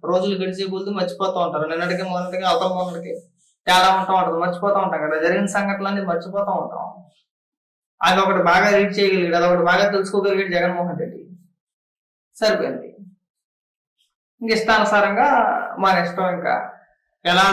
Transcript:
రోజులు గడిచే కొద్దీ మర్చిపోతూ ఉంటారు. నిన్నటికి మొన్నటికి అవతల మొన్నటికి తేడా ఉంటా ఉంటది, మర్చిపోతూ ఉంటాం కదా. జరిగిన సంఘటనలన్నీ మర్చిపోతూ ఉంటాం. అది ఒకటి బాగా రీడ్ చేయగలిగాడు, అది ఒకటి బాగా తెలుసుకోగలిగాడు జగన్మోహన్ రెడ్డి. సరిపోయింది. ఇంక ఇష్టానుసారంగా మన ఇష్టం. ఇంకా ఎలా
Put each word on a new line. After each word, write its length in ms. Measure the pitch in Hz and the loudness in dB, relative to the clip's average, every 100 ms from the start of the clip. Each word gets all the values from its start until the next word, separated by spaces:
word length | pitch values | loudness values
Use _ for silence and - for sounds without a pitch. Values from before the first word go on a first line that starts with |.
| 160 | 0
రోజులు 300 | 185 202 190 | 0 0 -2
గడిచే 280 | 185 185 190 | -4 -6 -6
కొద్దీ 240 | 185 202 | -6 -6
మర్చిపోతూ 480 | 196 180 - 190 - | -4 -4 -2 -2 0
ఉంటారు. 260 | 175 151 156 | -2 -2 -4
నిన్నటికి 340 | 165 175 180 | -4 -4 -4
మొన్నటికి 400 | 185 180 180 185 | -4 -6 -6 -4
అవతల 240 | 185 170 185 | 0 0 0
మొన్నటికి 460 | 185 180 170 - - - _ _ _ - | -2 -4 -6 -10 -12 -14 _ _ _ 2
తేడా 220 | 190 185 190 | 4 6 4
ఉంటా 160 | 190 | 2
ఉంటది, 260 | 185 180 165 | 0 0 0
మర్చిపోతూ 360 | 180 175 202 196 | -2 -2 0 0
ఉంటాం 200 | 185 160 | 0 -2
కదా. 160 | 151 156 | -2 0
జరిగిన 240 | 170 185 202 | 0 0 0
సంఘటనలన్నీ 560 | 202 196 196 196 202 | -2 -2 -2 -2 -4
మర్చిపోతూ 500 | 185 165 185 196 202 | -2 -4 -4 -4 -2
ఉంటాం. 340 | 175 - - - - 180 _ _ _ _ _ _ _ _ _ | -2 -4 -8 -12 -14 -20 _ _ _ _ _ _ _ _ _
అది 180 | 170 185 | 2 4
ఒకటి 220 | 190 185 | 2 2
బాగా 260 | 170 180 202 202 | 4 4 4 4
రీడ్ 160 | 196 202 | 2 2
చేయగలిగాడు, 360 | 196 190 175 170 | 2 2 2 2
అది 120 | 175 | 2
ఒకటి 180 | 175 170 | 2 4
బాగా 260 | 185 202 | 4 2
తెలుసుకోగలిగాడు 600 | 196 190 202 196 190 190 | 0 0 0 2 0 0
జగన్మోహన్ 480 | 175 175 180 175 - | 0 0 -2 -4 -4
రెడ్డి. 220 | - - - - _ _ _ _ _ _ _ _ _ - | -8 -10 -18 -20 _ _ _ _ _ _ _ _ _ -2
సరిపోయింది. 540 | - - - 254 - - 196 _ _ _ _ _ _ _ _ _ _ _ _ _ | 0 0 -2 -6 -12 -20 -20 _ _ _ _ _ _ _ _ _ _ _ _ _
ఇంక 100 | 226 | -2
ఇష్టానుసారంగా 760 | 220 233 220 208 208 202 214 277 240 220 - - - | 0 2 2 4 2 2 2 2 2 0 -2 -6 -2
మన 180 | 190 185 | 2 2
ఇష్టం. 320 | 170 190 185 | 0 -2 -4
ఇంకా 260 | 175 - - - - _ _ _ _ 170 | -2 -2 -2 -4 -14 _ _ _ _ 0
ఎలా 200 | 185 196 | 4 4